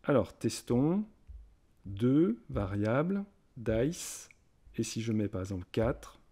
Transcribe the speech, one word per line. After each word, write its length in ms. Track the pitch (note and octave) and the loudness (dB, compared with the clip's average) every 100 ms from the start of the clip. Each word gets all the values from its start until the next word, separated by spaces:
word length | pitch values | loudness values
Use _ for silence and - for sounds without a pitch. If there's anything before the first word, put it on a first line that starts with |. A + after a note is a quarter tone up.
Alors, 300 | - C#3 F#2+ | 4 4 2
testons, 720 | - A#2 - - B2 D3 F#3+ G#3+ - - - - _ _ _ | -2 -4 -4 0 2 4 2 -2 -12 -20 -20 -20 _ _ _
deux 580 | F#2+ G2 A#2+ C#3+ F#3 A#3 - | -12 0 2 4 4 0 -4
variables, 760 | C3 G2+ G2+ G#2 B2+ E3+ G3+ G3+ _ _ - | -4 -2 0 2 2 0 -2 -4 _ _ -6
dice, 720 | A2+ A2 C#3 F3+ - - - - _ _ - - | -2 2 0 -2 -10 -12 -16 -20 _ _ -12 -6
et 60 | |
si 200 | A2+ A#2 | -4 -2
je 100 | A2+ | 0
mets 160 | G#2+ G#2 | 0 0
par 140 | F#2 | -4
exemple 240 | F#2 F#2+ F2+ | -6 -6 -4
quatre 480 | - A2+ D3 - - _ | 0 0 -2 -10 -20 _